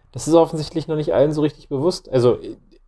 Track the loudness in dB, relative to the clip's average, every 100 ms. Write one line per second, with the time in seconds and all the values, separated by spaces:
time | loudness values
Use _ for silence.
0 | _ -10 2 4 4 0 -6 -6 -6 -4
1 | -2 2 2 2 -4 -4 -8 -4 -2 -4
2 | -4 2 2 2 -4 -16 _ _